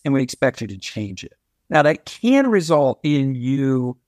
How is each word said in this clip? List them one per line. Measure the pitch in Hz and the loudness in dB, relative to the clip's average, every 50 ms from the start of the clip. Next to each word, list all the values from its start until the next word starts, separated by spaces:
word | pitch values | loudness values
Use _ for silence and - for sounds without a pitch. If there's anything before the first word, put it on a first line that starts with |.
| - | -2
and | 143 139 | 0 0
we | 135 131 | 0 0
expect | 123 - - - 127 123 - | -2 -2 0 0 0 0 -2
you | 117 98 | -8 -10
to | 101 95 | -10 -12
change | - - - 110 107 98 92 - - | -14 -12 -8 -8 -8 -8 -8 -12 -16
it." | - - _ _ _ _ _ _ _ | -18 -20 _ _ _ _ _ _ _
Now, | - 151 143 | 0 2 4
that | 151 160 - - | 4 2 0 -4
can | - - - - 240 262 277 277 254 | -14 -14 -4 0 2 4 4 4 4
result | 220 196 165 156 165 147 143 131 - - - | 2 0 2 2 2 2 4 2 0 -2 -2
in | 147 147 143 135 135 131 | 0 0 0 0 0 -2
you | 123 120 127 135 139 135 135 131 127 123 123 123 - _ | -4 -2 -2 -2 0 0 0 0 0 -2 -4 -6 -10 _